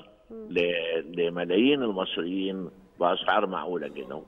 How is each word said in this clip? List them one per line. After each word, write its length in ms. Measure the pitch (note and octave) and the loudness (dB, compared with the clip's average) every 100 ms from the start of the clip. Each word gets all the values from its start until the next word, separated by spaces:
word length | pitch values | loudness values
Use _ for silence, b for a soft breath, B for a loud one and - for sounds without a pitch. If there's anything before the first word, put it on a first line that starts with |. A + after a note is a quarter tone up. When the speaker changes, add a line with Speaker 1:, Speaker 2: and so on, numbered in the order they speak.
| - - - | -10 -18 -18
Speaker 1:
مم. 160 | A3+ A3 | -14 -4
Speaker 2:
ل-، 720 | F2 F2 F2 E2 E2 D2+ F2 | 0 2 2 0 -2 -2 -2
لملايين 640 | E2+ E2+ E2+ F#2 C3 C#3+ | -2 0 2 4 6 4
المصريين 840 | A#2 F#2 F#2+ G2 E2+ F#2+ F#2+ F#2+ F2+ - - - | 2 0 -2 -2 -2 -2 -2 -4 -8 -12 -18 0
بأسعار 460 | F2 F#2 - G2+ G2+ | 2 2 2 2 2
معقولة 400 | F2 D#2 F2 D2 | -2 -4 -4 -6
جدا. 340 | C#2+ C2+ D2+ | -8 -10 -10